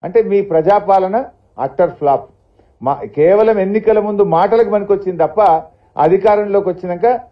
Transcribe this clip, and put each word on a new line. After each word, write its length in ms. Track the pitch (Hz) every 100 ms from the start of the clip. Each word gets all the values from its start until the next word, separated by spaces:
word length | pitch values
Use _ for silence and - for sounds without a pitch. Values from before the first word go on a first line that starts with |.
అంటే 180 | 180 208
మీ 180 | 202 196
ప్రజాపాలన 800 | 196 160 160 202 202 196 190 214 269 _ _ -
అట్టర్ 320 | 135 - 175
ఫ్లాప్. 380 | - 147 135 - _ _ _ _ _
మా, 180 | 123 143 107 -
కేవలం 420 | 156 208 220 214
ఎన్నికల 400 | 190 208 208 -
ముందు 220 | 208 202
మాటలకు 480 | 196 165 196 226 220
పనికొచ్చింది 540 | 208 202 196 185 175
తప్ప 160 | 160 - 202 160 160 _ _ -
అధికారంలోకి 720 | 151 190 202 208 208 196 196
వచ్చినాక 520 | 175 185 175 226 247 -